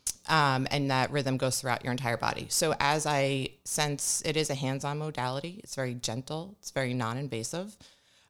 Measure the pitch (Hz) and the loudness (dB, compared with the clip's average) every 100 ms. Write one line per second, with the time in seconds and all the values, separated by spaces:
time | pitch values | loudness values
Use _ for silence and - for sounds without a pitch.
0 | - - - 160 143 131 135 143 139 131 | -6 -4 2 6 6 4 2 2 2 4
1 | 127 143 135 131 131 - 131 120 127 127 | 2 2 2 2 2 0 0 0 0 -2
2 | 123 120 - - - - 160 139 143 156 | 0 0 0 -2 -2 2 2 4 2 2
3 | 147 143 135 139 131 - - - 151 143 | 2 2 2 0 -2 -8 -6 0 0 0
4 | - - - 156 151 135 131 139 143 147 | -2 -2 0 0 0 0 -2 -2 -4 -4
5 | 156 151 127 135 165 196 - - 127 123 | -6 -4 -2 -4 -6 -12 -10 -4 -4 -4
6 | - 113 131 156 190 208 - 139 127 127 | -4 -4 -4 -6 -8 -14 -8 -2 0 0
7 | 113 123 143 117 113 165 208 - - - | -2 -2 -4 -4 -4 -6 -8 -12 -20 -20
8 | _ _ | _ _